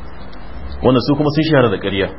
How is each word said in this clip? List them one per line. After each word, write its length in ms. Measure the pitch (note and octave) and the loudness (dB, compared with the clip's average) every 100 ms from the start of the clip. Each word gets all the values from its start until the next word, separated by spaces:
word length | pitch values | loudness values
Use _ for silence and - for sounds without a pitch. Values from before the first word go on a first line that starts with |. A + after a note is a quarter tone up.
| - - - - - - - - | -12 -12 -12 -12 -12 -10 -10 0
Wannan 200 | A2+ C3 | 2 4
su 120 | C3 | 2
kuma 160 | D3 D3 | 0 2
sun 140 | D3 | 0
shahara 240 | D#3 D3 A#2+ | 2 4 4
da 80 | F#2 | 2
ƙarya. 300 | G2 G2 F2+ | -2 -2 -2